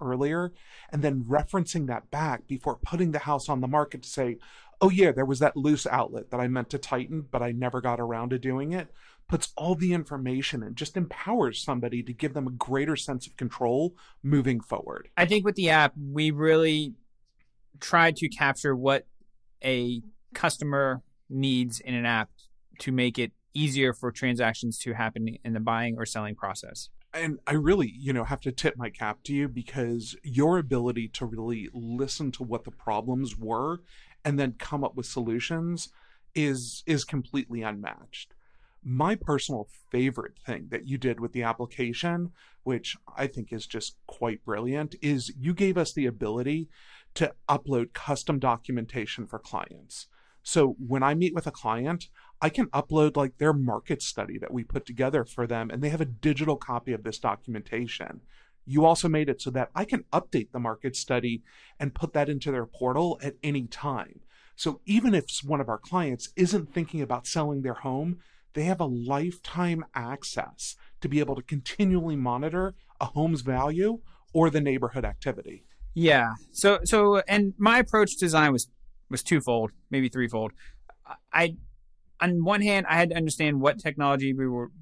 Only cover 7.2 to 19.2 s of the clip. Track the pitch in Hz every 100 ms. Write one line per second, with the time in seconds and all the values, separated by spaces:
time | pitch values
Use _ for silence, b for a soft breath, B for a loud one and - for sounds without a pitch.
7.2 | 139 123 120 120 123 127 123 120 117 113
8.2 | 123 127 131 131 147 180 160 b b b
9.2 | - 165 - - 160 170 180 175 - 139
10.2 | 127 131 131 131 104 117 151 185 170 -
11.2 | 196 233 131 107 - 123 120 120 120 117
12.2 | 151 139 131 123 - 135 147 147 - 127
13.2 | - - 123 - 120 127 175 - b b
14.2 | 139 143 131 120 - - - - - -
15.2 | 175 208 196 202 170 156 143 147 139 147
16.2 | 156 147 160 160 160 151 147 - _ _
17.2 | _ _ _ _ _ - - 170 165 156
18.2 | 165 - 143 135 147 131 135 135 - -